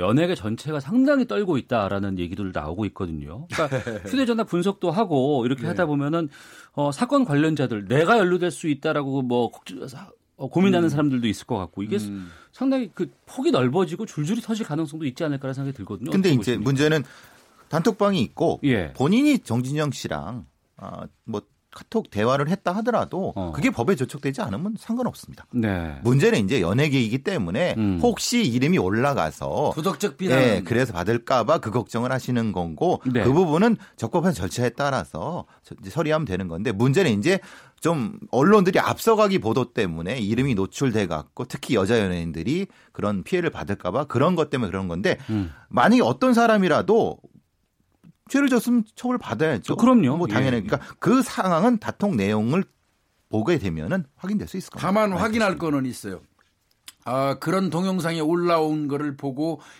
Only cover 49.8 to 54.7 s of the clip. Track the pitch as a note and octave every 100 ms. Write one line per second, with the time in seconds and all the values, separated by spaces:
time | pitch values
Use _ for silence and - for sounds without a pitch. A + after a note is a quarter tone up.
49.8 | A#3+ B3 C3 D#3 F3 A2+ C3 A#2+ G2 C3+
50.8 | - - - C4 - - F#3+ D#3+ A#3 A#3
51.8 | - - G#3 B2+ G2 G#2+ A2+ E3+ - _
52.8 | _ _ _ _ _ A2 A2 D#3 G2+ D#2+
53.8 | E2 F#3 D#3 _ F#3 G#3 - F#3 -